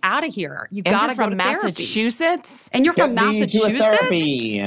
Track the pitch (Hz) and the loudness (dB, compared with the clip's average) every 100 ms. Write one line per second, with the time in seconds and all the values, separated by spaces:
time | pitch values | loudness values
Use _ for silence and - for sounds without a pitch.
0 | 190 247 320 208 151 143 - 196 175 202 | -2 -2 -4 -6 -8 -8 -12 -4 0 2
1 | 226 254 208 196 185 339 202 170 - 214 | 0 0 -2 0 0 0 -4 -4 -4 0
2 | 226 226 330 349 - - - 247 294 339 | 0 0 -2 -2 -6 -14 -6 2 2 4
3 | 269 226 214 214 208 214 214 240 220 214 | 0 2 2 2 2 2 2 2 4 4
4 | 508 175 156 131 110 104 | 2 0 0 0 -2 -2